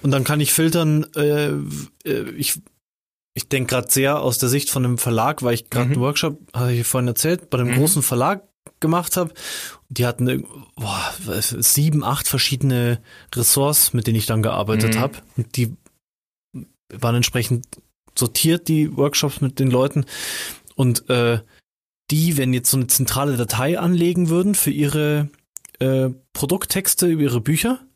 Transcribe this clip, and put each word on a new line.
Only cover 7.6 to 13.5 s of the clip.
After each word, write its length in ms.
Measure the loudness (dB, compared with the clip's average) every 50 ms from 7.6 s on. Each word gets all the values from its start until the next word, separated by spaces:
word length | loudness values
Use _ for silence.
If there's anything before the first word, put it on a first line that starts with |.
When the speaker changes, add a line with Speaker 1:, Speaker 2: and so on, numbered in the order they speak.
| 0 2 2
Speaker 2:
Mhm. 60 | 2
Speaker 1:
großen 240 | 2 2 2 0 0
Verlag 420 | 0 0 2 2 0 0 -2 -6 _ _ _ _ -20 _ _
gemacht 380 | 0 2 2 2 0 -2 -2
hab. 160 | -2 -2 -2 -4 -12 -14 -12 -10 -10 -12 -12 -16 -18 _ _
Die 180 | -4 -2 0
hatten 220 | 0 0 0 0 0
irg-, 180 | 0 -2 -4 -8 -16 -20 -20 _ _
boah, 360 | -10 -8 -6 -6 -6 -6 -6 -8 -10 -8 -6 -4 -4
sieben, 640 | -2 -4 -4 0 0 2 2 4 4 4 2 2 2
acht 240 | 0 -2 -2 -2 -2
verschiedene 720 | 0 0 0 0 0 0 0 2 2 2 2 2 0 -2 -4 -14 -20 -20 -18 _ -4
Ressorts, 580 | -2 0 2